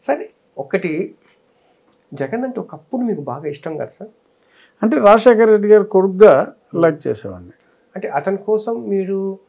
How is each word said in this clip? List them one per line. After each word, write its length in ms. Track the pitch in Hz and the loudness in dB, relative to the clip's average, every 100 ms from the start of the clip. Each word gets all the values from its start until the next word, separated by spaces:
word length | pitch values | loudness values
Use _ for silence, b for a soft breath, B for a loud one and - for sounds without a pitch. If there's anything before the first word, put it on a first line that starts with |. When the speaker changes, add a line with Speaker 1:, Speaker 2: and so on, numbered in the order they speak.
| - | -6
Speaker 1:
సరే, 200 | 294 - _ _ - | -6 -8 _ _ -16
ఒకటి, 580 | 147 190 180 156 196 _ _ _ _ _ _ _ _ _ _ | -8 -6 -6 -8 -8 _ _ _ _ _ _ _ _ _ _
జగన్ 300 | 143 135 226 | -10 -8 -6
అంటే 160 | 254 247 | -8 -10
ఒకప్పుడు 420 | - 156 _ 254 | -12 -16 _ -6
మీకు 200 | 247 175 | -6 -6
బాగా 260 | 135 123 151 | -8 -10 -10
ఇష్టం 300 | 143 165 156 | -12 -12 -10
కదా 120 | 135 _ | -12 _
సార్? 100 | 208 _ _ _ _ _ _ _ | -20 _ _ _ _ _ _ _
Speaker 2:
అంటే 140 | 226 294 | -2 2
రాజశేఖర 480 | 208 220 233 220 226 | 6 6 6 4 4
రెడ్డి 220 | 214 208 | 4 6
గారి 160 | 214 | 4
కొడుకుగా 680 | 202 190 190 185 208 139 175 - _ 170 | 4 0 0 6 6 6 0 -10 _ 0
like 320 | 165 151 131 | 0 0 -8
చేసేవాడిని. 440 | 117 - 90 87 _ _ _ _ 190 | -8 -10 -16 -20 _ _ _ _ -14
Speaker 1:
అంటే 120 | 208 | -8
అతని 300 | 139 170 196 | -6 -4 -6
కోసం 520 | 202 214 214 233 220 | -4 -4 -4 -8 -6
మీరు 500 | 196 185 196 196 190 | -6 -4 -6 -6 -10